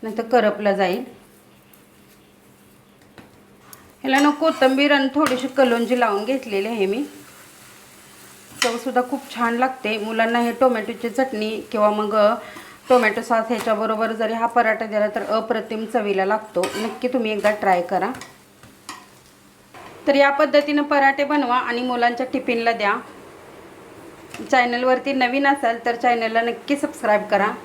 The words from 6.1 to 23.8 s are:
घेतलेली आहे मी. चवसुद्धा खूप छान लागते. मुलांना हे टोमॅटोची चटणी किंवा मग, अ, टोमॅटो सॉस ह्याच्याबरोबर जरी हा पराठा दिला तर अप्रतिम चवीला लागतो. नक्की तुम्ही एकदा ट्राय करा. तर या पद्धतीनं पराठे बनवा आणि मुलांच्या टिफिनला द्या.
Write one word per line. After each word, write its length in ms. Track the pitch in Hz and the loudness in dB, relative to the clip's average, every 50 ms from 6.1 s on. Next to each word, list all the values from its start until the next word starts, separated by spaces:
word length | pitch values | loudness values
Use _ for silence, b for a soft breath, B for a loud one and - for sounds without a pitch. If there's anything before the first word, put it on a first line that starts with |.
| 202 202 214 | 2 -2 -2
घेतलेली 440 | 220 269 269 262 240 202 196 196 220 | -2 -4 -4 -4 -4 -4 -2 -2 -2
आहे 180 | 240 226 196 | -2 -2 0
मी. 180 | 185 196 240 294 294 - - - - - - - - - - - - - - - - - - - - - - - - - - - - - - - | 0 0 -2 -4 -8 -10 -20 -20 -20 -20 -20 -20 -20 -20 -20 -20 -20 -20 -20 -20 -20 -20 -20 -20 -20 -20 -20 -20 -20 -20 -20 -20 -20 -6 -2 -2
चवसुद्धा 380 | 247 226 233 233 269 254 247 247 247 | -2 -2 -2 -6 -2 0 0 0 0
खूप 240 | 285 269 - - - | -4 -8 -8 -10 -6
छान 220 | 226 240 233 233 | -2 -2 -2 0
लागते. 420 | 233 254 262 262 - - 214 214 220 | 0 0 -2 -2 -4 -6 -4 -4 -4
मुलांना 400 | 208 220 220 220 226 226 233 240 | -4 -6 -2 0 0 0 2 0
हे 140 | 233 233 233 | 0 0 0
टोमॅटोची 560 | 233 269 262 247 220 214 214 233 - - 233 | 2 2 2 2 0 -4 -6 -8 -6 -6 -6
चटणी 520 | - - 262 262 220 208 214 214 220 214 | -2 -2 -2 -2 0 -4 -4 -4 -4 -6
किंवा 300 | - - - 220 208 208 | -10 -6 -2 2 2 2
मग, 240 | 208 214 214 208 208 | 2 0 -2 0 2
अ, 200 | 220 208 208 233 233 B B B B B B B B B - | 4 4 4 4 0 B B B B B B B B B 4
टोमॅटो 340 | 254 247 233 214 208 233 226 | 4 4 4 4 0 -2 -2
सॉस 220 | - 240 226 220 220 | 0 0 0 0 0
ह्याच्याबरोबर 640 | 247 220 - 240 220 208 220 214 220 214 226 220 226 | -4 -4 0 -2 0 0 0 -2 0 0 -2 -2 -2
जरी 200 | 220 233 214 226 | -2 -2 -2 -2
हा 140 | 226 226 | -2 -2
पराठा 400 | 233 233 247 233 220 220 214 226 | 0 0 0 2 2 0 -2 -4
दिला 220 | 214 208 214 208 214 | -4 -2 0 0 0
तर 140 | 208 233 202 | -2 -4 -4
अप्रतिम 640 | - 214 220 220 220 226 220 208 - 220 214 220 | -2 -2 -2 -2 -2 -4 -4 -4 -6 -6 -8 -8
चवीला 380 | 208 - 247 208 202 196 190 190 | -2 -2 -2 0 0 0 0 2
लागतो. 420 | 190 214 214 214 - - 175 180 202 - | 0 0 -2 -2 -4 -4 -4 -2 -2 -4
नक्की 320 | 196 214 226 220 - - 247 | -6 -6 -6 -6 -4 -6 -2
तुम्ही 220 | 254 262 226 214 | -2 0 -2 -2
एकदा 200 | 214 208 190 208 | -4 0 0 0
ट्राय 320 | 214 208 - 208 185 175 175 | 0 2 2 2 2 2 2
करा. 280 | 175 202 180 175 208 262 - - - - - - - - - - - - - - - - - - - - - - - - - - - - _ - - _ - - - - - - | -2 -2 -2 -2 -2 -6 -8 -12 -18 -20 -20 -20 -20 -20 -20 -20 -20 -20 -20 -18 -18 -18 -18 -18 -20 -20 -20 -20 -20 -20 -20 -20 -20 -20 _ -20 -20 _ -20 -20 -20 -20 -10 -2
तर 80 | 320 277 | 0 2
या 160 | 277 277 277 | 4 4 4
पद्धतीनं 520 | 277 277 302 285 247 294 294 294 294 294 294 | 4 2 0 4 4 2 2 4 0 0 0
पराठे 420 | 294 302 285 277 269 269 277 285 | 2 2 4 4 4 2 2 -2
बनवा 320 | 277 294 294 277 240 240 | 0 0 0 0 2 0
आणि 260 | 247 - 247 240 240 247 | 0 0 -2 -4 -4 -4
मुलांच्या 440 | 254 247 240 240 240 240 233 262 254 - | -2 -2 0 0 0 0 0 -6 -4 -4
टिफिनला 400 | 269 254 - 247 233 233 233 233 | -4 -2 -2 -2 0 0 0 0
द्या. 240 | 208 208 202 208 233 - - - - - - - - - - - - - - - - | 0 0 0 0 -2 -4 -12 -18 -20 -20 -20 -20 -20 -20 -20 -20 -20 -20 -20 -20 -20